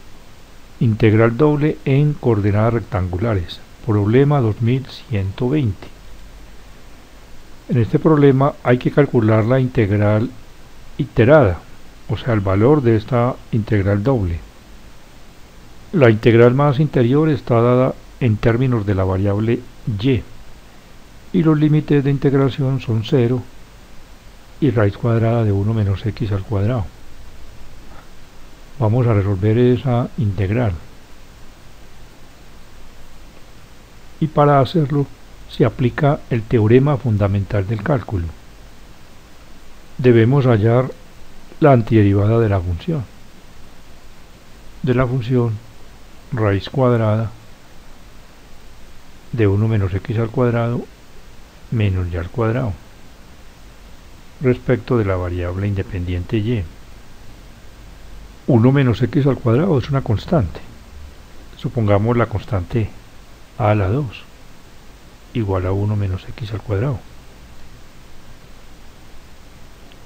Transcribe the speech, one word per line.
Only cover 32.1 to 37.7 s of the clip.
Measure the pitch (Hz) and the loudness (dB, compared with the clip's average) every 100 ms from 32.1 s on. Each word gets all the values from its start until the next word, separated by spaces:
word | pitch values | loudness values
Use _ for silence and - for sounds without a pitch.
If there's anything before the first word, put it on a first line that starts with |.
| - - - - - - - - - - - - - - - - - - - - - | -20 -20 -20 -20 -20 -18 -18 -18 -16 -16 -16 -18 -20 -20 -20 -20 -20 -20 -20 -20 -6
Y | 151 | -2
para | 156 147 143 | 2 4 4
hacerlo | 127 175 139 147 139 - - - - | 2 0 0 0 -2 -8 -20 -20 -8
se | - | 0
aplica | 127 - 123 - 139 151 - | 0 2 -2 0 0 0 -2
el | 120 | -4
teorema | 107 123 104 123 139 143 | 0 2 6 6 4 0
fundamental | 123 104 101 101 95 104 | 0 0 2 0 -2 -2
del | 95 | -2